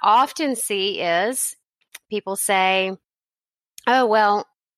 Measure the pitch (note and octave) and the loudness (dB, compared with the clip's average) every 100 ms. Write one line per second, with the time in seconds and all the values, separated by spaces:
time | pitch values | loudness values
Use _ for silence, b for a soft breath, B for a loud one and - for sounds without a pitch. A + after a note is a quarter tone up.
0 | - A3+ C#4+ - D4 A#3+ - G3+ G3 G3 | 2 4 2 -2 -4 -4 -4 -4 -4 -4
1 | F3 E3+ G#3 C4 - - _ _ _ - | -2 0 -2 -4 -8 -10 _ _ _ -20
2 | _ G#3 G3 G3 - F#3+ F#3+ F#3+ F#3+ F#3+ | _ -8 -6 -6 -2 0 2 0 -2 -8
3 | _ _ _ _ _ _ _ - - B3+ | _ _ _ _ _ _ _ -6 0 2
4 | A#3+ G#3+ G#3 G#3 - _ _ | 4 4 2 0 -4 _ _